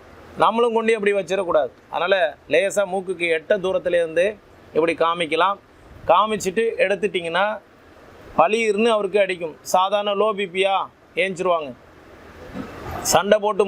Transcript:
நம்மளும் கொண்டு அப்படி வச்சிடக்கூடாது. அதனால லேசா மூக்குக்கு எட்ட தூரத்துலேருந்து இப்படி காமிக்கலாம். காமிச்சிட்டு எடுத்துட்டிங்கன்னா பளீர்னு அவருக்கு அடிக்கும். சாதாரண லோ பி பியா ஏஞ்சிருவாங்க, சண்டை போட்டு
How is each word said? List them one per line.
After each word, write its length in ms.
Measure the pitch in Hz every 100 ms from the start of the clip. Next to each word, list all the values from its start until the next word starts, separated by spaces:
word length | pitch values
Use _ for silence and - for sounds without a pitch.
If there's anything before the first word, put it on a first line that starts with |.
| - - - -
நம்மளும் 340 | 170 226 240 220
கொண்டு 180 | 220 226
அப்படி 160 | 202 202
வச்சிடக்கூடாது. 540 | 170 196 175 156 135 - -
அதனால 240 | 147 180 196 156 - -
லேசா 280 | 151 196 196 190
மூக்குக்கு 360 | 196 185 170 170 160
எட்ட 160 | - 208
தூரத்துலேருந்து 640 | 185 185 175 175 165 160 196 208 - - -
இப்படி 200 | 151 165 160
காமிக்கலாம். 560 | 165 170 160 160 185 202 _ _ - - -
காமிச்சிட்டு 540 | 175 214 214 185 185 226 208
எடுத்துட்டிங்கன்னா 600 | 190 196 202 180 165 170 208 214 - - - - - - - -
பளீர்னு 520 | 180 226 220 202 233 214
அவருக்கு 220 | 196 202
அடிக்கும். 320 | 185 180 165 139 -
சாதாரண 400 | 185 190 208 202
லோ 140 | 196 214 196
பி 60 | 190 185
பியா 180 | 190 190 139 - -
ஏஞ்சிருவாங்க, 560 | 165 185 175 185 170 139 120 - - - - - - - - - - - - -
சண்டை 260 | 160 196 208
போட்டு 260 | 208 202